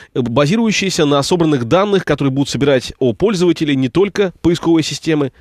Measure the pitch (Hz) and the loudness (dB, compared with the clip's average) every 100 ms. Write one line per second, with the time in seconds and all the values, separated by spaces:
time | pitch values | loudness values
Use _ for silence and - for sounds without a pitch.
0 | - - 120 117 147 226 226 190 190 - | -10 -4 -2 0 0 2 0 -2 -2 0
1 | 147 143 135 180 160 143 117 170 208 196 | 0 0 0 0 2 0 0 0 2 0
2 | - 147 139 135 139 123 147 131 - - | 0 -2 0 -2 -4 0 2 0 -2 -2
3 | 127 107 208 185 180 160 147 139 131 170 | -2 0 0 2 0 0 0 0 0 0
4 | 202 - 190 - 165 175 156 165 143 143 | 0 0 -4 0 -2 0 2 0 0 -6
5 | 156 151 139 _ | -4 -2 -2 _